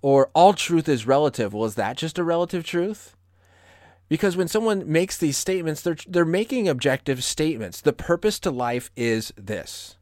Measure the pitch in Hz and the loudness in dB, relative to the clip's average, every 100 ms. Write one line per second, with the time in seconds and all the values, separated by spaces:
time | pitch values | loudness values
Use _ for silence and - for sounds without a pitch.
0 | 139 139 135 156 185 202 - 170 156 131 | 6 4 6 6 6 6 2 0 2 0
1 | 110 135 151 127 104 104 110 107 101 127 | 4 4 4 0 -4 -2 -2 0 -4 -2
2 | 160 - 170 170 175 185 165 175 185 214 | -6 -4 0 0 0 -4 -4 -2 -2 -6
3 | - _ _ _ _ _ _ - - _ | -16 _ _ _ _ _ _ -20 -20 _
4 | _ 156 202 180 175 220 226 196 160 156 | _ 0 0 0 -2 0 0 -2 0 0
5 | 190 - 156 135 - 190 165 151 175 156 | 0 -2 -2 -2 -2 -2 -4 -4 -4 -6
6 | - 180 165 175 226 262 196 131 139 131 | -2 0 2 0 -2 -2 0 0 0 -2
7 | - 127 127 - 156 131 101 - 151 143 | -2 -4 -4 -2 -2 -2 -8 -2 -2 -2
8 | - 170 214 - 190 123 120 123 - - | -2 0 0 -2 -4 -2 -2 -4 -6 -4
9 | 117 113 110 - 98 101 65 - - - | 0 0 -4 -12 -8 -8 -8 -16 -18 -20